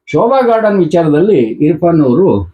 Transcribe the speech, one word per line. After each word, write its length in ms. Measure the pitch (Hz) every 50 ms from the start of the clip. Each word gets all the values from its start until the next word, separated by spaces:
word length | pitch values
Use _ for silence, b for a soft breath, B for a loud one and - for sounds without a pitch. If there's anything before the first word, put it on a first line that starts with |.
| _
ಶೋಭಾ 360 | - - 151 202 240 269 269
ಗಾರ್ಡನ್ 380 | 262 233 226 220 214 214 202 196
ವಿಚಾರದಲ್ಲಿ 840 | 175 156 165 170 165 156 147 147 175 214 202 147 117 110 - - 147
ಇರ್ಫಾನ್ 360 | 156 170 156 - 170 165 156
ಅವರು 520 | 147 127 120 147 190 175 113 101 92 -